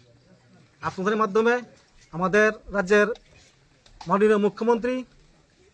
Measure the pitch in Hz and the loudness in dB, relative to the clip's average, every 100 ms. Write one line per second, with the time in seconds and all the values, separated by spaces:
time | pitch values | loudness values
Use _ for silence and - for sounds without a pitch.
0 | _ _ _ _ _ _ _ - - - | _ _ _ _ _ _ _ -10 -10 -4
1 | 190 214 214 208 226 247 233 - _ _ | -2 0 0 2 2 0 -4 -20 _ _
2 | - 160 185 202 214 214 - 202 185 208 | -14 -6 0 2 2 0 -8 -6 2 2
3 | 208 247 _ _ _ _ _ _ _ - | 2 -2 _ _ _ _ _ _ _ -14
4 | 170 196 214 208 202 196 226 233 240 254 | -2 2 2 2 0 -2 -2 0 -2 -6
5 | 240 _ _ _ _ _ _ | -8 _ _ _ _ _ _